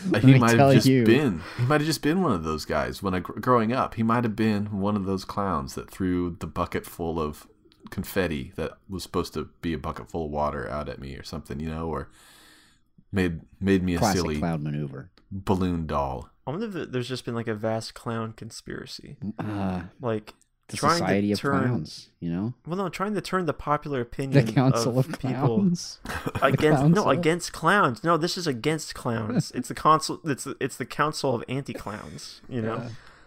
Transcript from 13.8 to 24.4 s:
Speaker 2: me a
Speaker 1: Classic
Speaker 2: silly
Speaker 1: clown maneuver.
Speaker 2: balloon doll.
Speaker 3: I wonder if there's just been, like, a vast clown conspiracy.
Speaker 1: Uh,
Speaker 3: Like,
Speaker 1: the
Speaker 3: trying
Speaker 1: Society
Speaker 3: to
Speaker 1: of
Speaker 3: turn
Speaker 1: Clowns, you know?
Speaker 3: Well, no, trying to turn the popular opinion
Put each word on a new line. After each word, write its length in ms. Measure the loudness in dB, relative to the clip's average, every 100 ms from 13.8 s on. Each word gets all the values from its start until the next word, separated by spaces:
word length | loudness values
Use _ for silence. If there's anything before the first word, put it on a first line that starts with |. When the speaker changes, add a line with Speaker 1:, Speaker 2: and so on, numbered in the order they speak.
Speaker 2:
me 120 | 4
a 40 | 2
Speaker 1:
Classic 220 | 2 2
Speaker 2:
silly 180 | 0 -2
Speaker 1:
clown 240 | -2 -2
maneuver. 480 | -4 -4 -6 -10 -16 _ _
Speaker 2:
balloon 560 | -6 -2 0 0 -2 -2
doll. 420 | -2 -4 -6 -12 _ -8
Speaker 3:
I 40 |
wonder 160 | -6 -6 -6
if 80 | -6
there's 180 | -6 -4
just 160 | -6
been, 100 | -6 -6
like, 100 | -4
a 80 |
vast 400 | -4 -2 -2 -6
clown 380 | -10 -8 -6 -6
conspiracy. 840 | -10 -14 -14 -12 -12 -12 -14 -16 -12 -10 -8
Speaker 1:
Uh, 440 | -6 -4 -4 -4 -8 -8
Speaker 3:
Like, 340 | -4 -4 -6 -18 _ _ -14
Speaker 1:
the 80 | -2
Speaker 3:
trying 220 | 0 2
Speaker 1:
Society 300 | 2 2 2
Speaker 3:
to 40 |
Speaker 1:
of 40 | 0
Speaker 3:
turn 220 | 0 0 2
Speaker 1:
Clowns, 400 | 0 -4 -12 -20 _
you 120 | -6
know? 240 | -4 -4 -8 -8
Speaker 3:
Well, 100 | -6
no, 120 | -4
trying 260 | -4 -4
to 60 | -4
turn 260 | -2 -2 -2
the 60 |
popular 480 | -2 -2 -2 -2 -4
opinion 460 | -4 -6 4 6